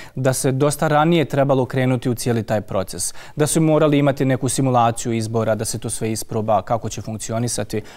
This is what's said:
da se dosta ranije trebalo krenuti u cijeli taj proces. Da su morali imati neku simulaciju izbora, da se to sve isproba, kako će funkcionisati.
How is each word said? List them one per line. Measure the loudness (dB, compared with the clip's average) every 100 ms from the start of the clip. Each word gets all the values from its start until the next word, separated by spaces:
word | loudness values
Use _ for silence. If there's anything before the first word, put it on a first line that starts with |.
| -12 -2
da | 0
se | 0 0
dosta | 2 0 2 2
ranije | 4 4 4 2
trebalo | 2 2 2 0
krenuti | 0 0 0 -2
u | -2
cijeli | 0 -2
taj | 0 -4
proces. | -2 -4 -4 -6 -8 -8 -12 -2
Da | 0
su | 2
morali | 4 4 4 4
imati | 2 2 0
neku | 0 0
simulaciju | 0 2 4 2 2 -2
izbora, | -2 -2 0 0 0
da | -2
se | -6
to | -6
sve | -4 -4
isproba, | -4 -4 -4 0 0
kako | 0 -2 -2
će | -8
funkcionisati. | -8 -8 -6 -4 -2 -4 -4 -6 -8